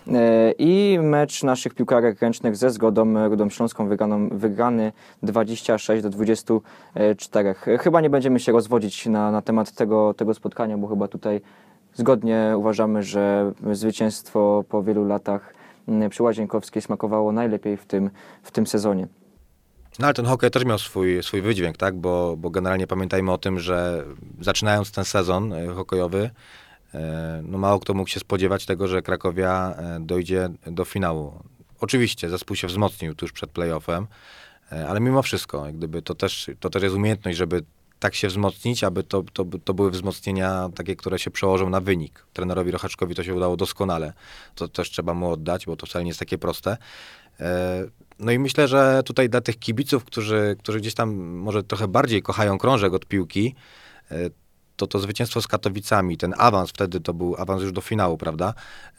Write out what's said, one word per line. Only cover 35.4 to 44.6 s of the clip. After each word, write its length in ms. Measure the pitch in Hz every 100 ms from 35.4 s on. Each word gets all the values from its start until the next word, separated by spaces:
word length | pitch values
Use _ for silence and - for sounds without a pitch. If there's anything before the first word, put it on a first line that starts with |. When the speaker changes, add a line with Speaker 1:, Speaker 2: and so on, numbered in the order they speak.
| - 73 73
Speaker 2:
jak 100 | 80
gdyby 260 | 82 82
to 140 | 80 85
też, 360 | 95 - - 67
to 100 | 92
też 140 | 95
jest 120 | 98 98
umiejętność, 420 | 104 104 92 85
żeby 260 | 90 87 80 _ _ _
tak 160 | 101 -
się 120 | 101
wzmocnić, 560 | 95 101 - 120 120
aby 200 | 98 90
to, 200 | 90 98 87
to, 120 | - 92 90
to 100 | -
były 180 | 92 101
wzmocnienia 800 | 90 98 90 - 95 92 95 92 87
takie, 200 | 87 92
które 240 | - 90
się 120 | -
przełożą 380 | - 98 95 92
na 120 | 92
wynik. 440 | 92 90 76 - _
Trenerowi 380 | - 90 90 90
Rochaczkowi 440 | 87 95 - 92 85
to 80 |
się 120 | 87 90
udało 220 | 90 87
doskonale. 560 | 92 - 98 82 78 - - - -
To 120 | -